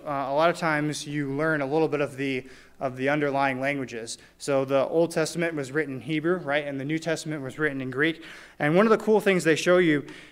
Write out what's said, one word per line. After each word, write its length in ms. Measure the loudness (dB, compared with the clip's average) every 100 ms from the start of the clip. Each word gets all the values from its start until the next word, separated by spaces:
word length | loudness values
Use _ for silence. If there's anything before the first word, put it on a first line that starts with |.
| -8
uh, 200 | -6 -2
a 60 |
lot 160 | 2 2
of 80 | 2
times 480 | 0 0 -2 -4 -6
you 260 | -6 -4
learn 280 | -2 0 0
a 60 | 0
little 220 | 0 2
bit 120 | 0
of 160 | -2 -2
the, 300 | -4 -4 -6 -16 -20 -8
of 160 | -6 -2
the 120 | 0
underlying 520 | 0 0 2 0 0
languages. 580 | -2 -4 -6 -10 -12 -14 -18 -10
So 260 | -2 0
the 220 | 2 2 2
Old 240 | 2 2
Testament 440 | 0 -2 -2 -2
was 180 | -4 -4
written 220 | -4 -4
in 60 | -6
Hebrew, 340 | -4 -2 0 -2
right? 280 | 0 -2 -2
And 120 | -4
the 60 |
New 140 | -4 -2
Testament 440 | -2 -4 -4 -6
was 160 | -8 -2
written 220 | -2 -2
in 100 | -4
Greek. 320 | 0 0 -2 -10 -18 -16 -2
And 180 | 4 6
one 100 | 6
of 40 |
the 140 | 4
cool 160 | 4 2
things 240 | 4 2
they 120 | 4 2
show 220 | 4 4
you 280 | 4 2 -2 -14 -20